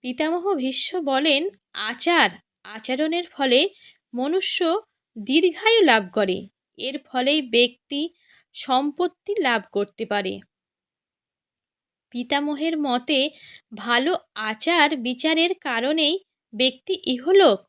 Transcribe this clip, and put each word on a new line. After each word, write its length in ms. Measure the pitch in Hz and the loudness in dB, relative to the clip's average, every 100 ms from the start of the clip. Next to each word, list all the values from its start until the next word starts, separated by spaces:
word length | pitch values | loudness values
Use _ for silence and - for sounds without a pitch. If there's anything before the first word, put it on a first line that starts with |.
পিতামহ 540 | 247 254 311 349 381 | -8 -4 -2 -2 -2
ভীষ্ম 460 | 330 262 254 - 370 | -2 -2 -2 -4 -4
বলেন, 440 | 285 269 311 277 370 - _ | -2 0 2 0 -2 -10 _
"আচার 560 | - 214 247 339 339 208 165 _ _ | -10 -10 -4 0 2 2 0 _ _
আচরণের 600 | 196 220 226 262 311 339 | -20 -12 -6 -2 -2 -2
ফলে 440 | 349 - 269 247 392 _ - _ _ | -6 -4 2 4 2 _ -20 _ _
মনুষ্য 680 | 240 269 370 370 - 339 381 - _ _ 226 | -6 -2 -2 -2 0 0 0 -6 _ _ -14
দীর্ঘায়ু 640 | 202 294 359 311 440 453 | 0 2 2 0 2 4
লাভ 260 | 330 220 185 | 6 4 2
করে, 340 | - 196 185 - _ _ - | -2 -2 -2 -8 _ _ -10
এর 220 | 254 269 | -10 -10
ফলেই 380 | _ 254 262 311 | _ -2 0 0
ব্যক্তি 680 | 254 226 240 _ _ 285 330 _ _ _ _ | 2 2 2 _ _ -6 -6 _ _ _ _
সম্পত্তি 880 | - - 254 285 277 349 _ - 415 | -12 -2 0 0 -4 -4 _ -6 -2
লাভ 200 | 277 226 - | 0 0 -2
করতে 340 | 202 202 - | -6 -6 -8
পারে।" 340 | 220 208 190 98 _ _ _ _ _ _ _ _ _ _ _ _ _ _ _ _ _ | -4 -4 -4 -10 _ _ _ _ _ _ _ _ _ _ _ _ _ _ _ _ _
পিতামহের 680 | 240 247 285 294 285 330 320 | -10 -4 -2 -2 -2 -4 -2
মতে 520 | 285 247 247 277 285 - - - _ | -2 -2 0 0 0 -4 -20 -20 _
ভালো 420 | 208 233 240 277 359 _ | -12 -2 0 0 -2 _
আচার 640 | - 214 220 320 339 294 294 | -8 -8 -4 0 4 2 2
বিচারের 580 | 233 247 311 320 339 | -4 -2 0 2 0
কারণেই 640 | 370 294 226 254 311 294 381 _ _ _ | -2 -4 -2 0 2 0 0 _ _ _
ব্যক্তি 460 | 214 262 254 - 381 | 0 0 0 -8 -6
ইহলোক 540 | - 247 269 392 330 196 | -4 -4 4 6 6 4